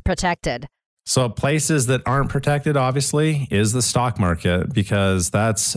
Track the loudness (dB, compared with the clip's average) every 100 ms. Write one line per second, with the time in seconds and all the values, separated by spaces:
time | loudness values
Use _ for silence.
0 | -4 -2 -2 -2 -4 -6 -10 _ _ _
1 | -4 0 0 -2 -2 0 0 0 2 0
2 | 0 0 0 -2 0 0 0 0 0 0
3 | 0 0 2 0 0 0 2 0 0 0
4 | 0 0 0 0 0 0 0 -2 0 0
5 | 2 0 0 0 0 0 -2